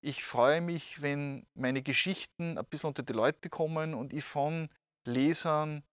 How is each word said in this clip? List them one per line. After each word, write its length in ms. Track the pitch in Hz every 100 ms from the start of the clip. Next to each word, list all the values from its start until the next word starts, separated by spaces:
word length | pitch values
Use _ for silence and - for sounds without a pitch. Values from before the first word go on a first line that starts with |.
Ich 220 | 147 139
freue 380 | - 123 123 156
mich, 400 | 175 170 - -
wenn 440 | 147 143 143 139 -
meine 280 | - 127 131
Geschichten 760 | 135 127 - 190 - _ 170 160
ein 80 | 110
bisschen 240 | 147 156
unter 140 | 143
die 100 | 123
Leute 360 | 117 117 156 175
kommen 440 | - 160 160 156
und 200 | 156 139
ich 100 | 147
von 460 | - 147 143 165 156 _ _ _ -
Lesern 760 | 123 139 165 175 151 151 151 -